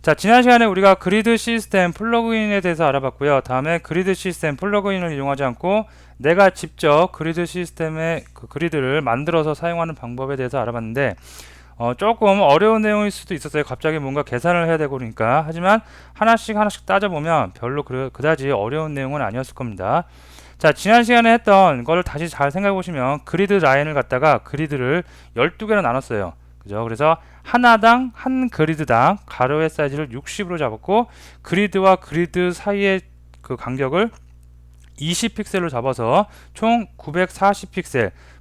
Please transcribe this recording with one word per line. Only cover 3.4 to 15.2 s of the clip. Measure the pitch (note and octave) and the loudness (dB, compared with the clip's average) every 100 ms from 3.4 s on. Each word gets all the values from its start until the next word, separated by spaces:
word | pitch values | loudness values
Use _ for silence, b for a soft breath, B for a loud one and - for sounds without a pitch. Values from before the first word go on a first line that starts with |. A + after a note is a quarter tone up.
다음에 | B2+ B2+ C#3+ E3+ | 0 -4 -2 -4
그리드 | - E3+ F#3 | -4 -4 -2
시스템 | F#3 F#3+ E3+ D#3+ C#3+ | -4 -4 -4 -6 -4
플러그인을 | G3 G#3 G3+ F#3+ F3 | -2 -2 -2 -4 -4
이용하지 | C#3+ C#3 C#3 | -4 -4 -2
않고 | C3+ A#2 F3 G#3 G#3+ b b b | -2 -4 -2 -2 -4 b b b
내가 | C3 F3 F#3+ | 0 6 4
직접 | - D#3+ - D#3+ D3 F3+ | 4 -14 -2 2 4 2
그리드 | - D#3+ E3 | -2 -6 -4
시스템의 | E3+ F3+ F3 - D#3+ D#3+ D#3+ D#3+ - | -6 -6 -10 -6 -8 -4 -4 -4 -8
그 | - - | -20 -14
그리드를 | - E3+ D#3 C3 C#3+ | -6 -4 -2 -2 -2
만들어서 | C3+ A#2 D3 E3 D3+ | 0 -2 0 -2 -2
사용하는 | D3 E3+ E3+ E3 | -4 -4 -4 -6
방법에 | D#3+ A#2+ B2 C3+ C#3 | -8 -12 -10 -8 -6
대해서 | B2+ C3+ | -4 -4
알아봤는데, | A2+ A#2 A2+ A#2+ C3+ - B B B B B - | -4 -6 -8 -4 -4 -4 B B B B B -8
어, | A#2+ | -6
조금 | B2 G3+ A3+ G#3 G3 | -2 -2 0 2 4
어려운 | F3 D3 G#3+ A3 | 4 6 4 2
내용일 | G#3+ G#3 G#3 | 0 0 -2
수도 | - - | -6 -10
있었어요. | E3 D3+ D3+ | -10 -6 -4
갑자기 | C#3+ A#2+ D#3+ D#3 | -4 -4 -4 -4
뭔가 | C3+ C#3 | -4 -4
계산을 | C#3+ B2 E3+ F3 E3 | -4 -2 0 0 0
해야 | D#3+ | 0
되고 | D3+ C3+ | -2 -6
그러니까. | A#2+ G#2 | -10 -2